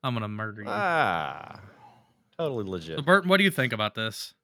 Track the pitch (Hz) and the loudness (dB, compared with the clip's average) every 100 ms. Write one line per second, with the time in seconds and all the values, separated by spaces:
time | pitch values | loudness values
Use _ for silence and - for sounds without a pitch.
0 | 135 120 107 107 110 107 104 208 196 165 | -2 -2 -4 -6 -8 -8 -6 -2 2 4
1 | 117 85 73 73 - - - - - - | 4 2 -2 -6 -12 -16 -20 -20 -20 -20
2 | _ _ _ _ 160 123 98 92 80 82 | _ _ _ _ -4 -2 -4 -4 -6 -4
3 | 147 196 180 190 196 - 127 113 107 - | 4 4 6 4 4 2 -2 0 -2 -2
4 | 110 - - _ | -6 -6 -12 _